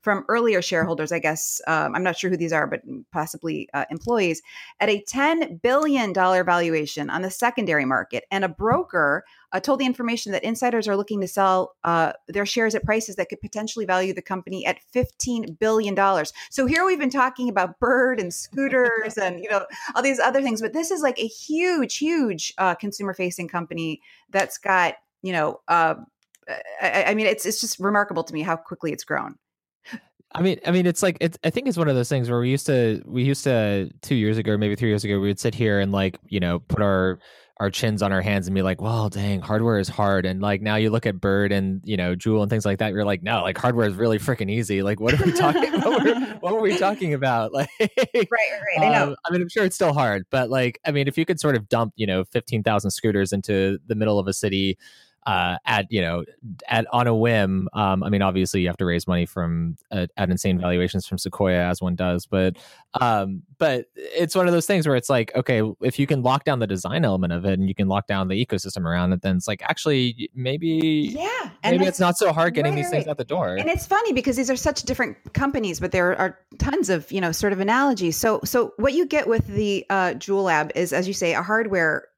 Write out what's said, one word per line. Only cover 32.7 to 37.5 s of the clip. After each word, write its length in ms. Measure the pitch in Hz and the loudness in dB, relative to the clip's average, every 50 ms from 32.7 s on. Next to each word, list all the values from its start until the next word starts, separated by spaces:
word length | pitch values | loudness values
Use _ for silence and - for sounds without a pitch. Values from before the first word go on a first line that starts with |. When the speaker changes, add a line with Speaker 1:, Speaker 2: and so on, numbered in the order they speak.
| 143 127 120 113 107 - - | 2 4 4 2 2 -2 -4
Speaker 2:
we 160 | - 104 127 | -6 -2 0
used 220 | 123 139 139 - - | 2 2 0 0 2
to, 460 | 139 127 113 107 104 101 98 95 - - - | 2 2 4 2 2 2 0 -2 -4 -8 -14
two 120 | - - 113 | -4 -2 0
years 240 | 113 107 107 110 113 | 2 2 2 2 2
ago, 180 | 104 110 107 | 2 0 0
maybe 200 | 101 107 104 104 | 2 2 0 0
three 120 | - 123 113 | 0 2 2
years 160 | 104 104 101 | 2 2 0
ago, 160 | 104 101 98 | 0 0 2
we 80 | 98 101 | 2 0
would 120 | 98 - | 0 0
sit 140 | - 120 104 | -2 -4 0
here 260 | - 120 107 101 101 | 2 2 2 4 2
and, 120 | 98 98 | 2 2
like, 260 | 98 98 95 95 87 - _ - | 2 0 0 0 -2 -6 _ -6
you 120 | 98 101 | -2 -2
know, 180 | 90 87 87 87 | 0 0 0 -2
put 240 | - _ - 104 | -2 _ 0 2
our, 360 | 104 101 98 92 92 92 90 87 _ - - - - _ | 4 4 4 4 2 2 0 -4 _ -20 -20 -20 -20 _